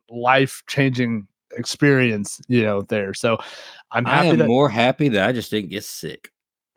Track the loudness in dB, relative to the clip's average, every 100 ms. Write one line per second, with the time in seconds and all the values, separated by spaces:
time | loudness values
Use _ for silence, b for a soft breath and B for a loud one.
0 | -16 -4 2 2 2 -4 -8 -2 0 0
1 | -2 -4 -8 _ _ -10 -8 0 2 4
2 | 2 0 -6 -10 -2 0 2 0 -2 -4
3 | -4 -2 -2 -2 B B B B B -4
4 | 0 2 4 4 4 4 2 2 2 2
5 | 0 2 0 0 -4 -6 -6 -8 -10 -12
6 | -12 -14 -20 _ _ _ _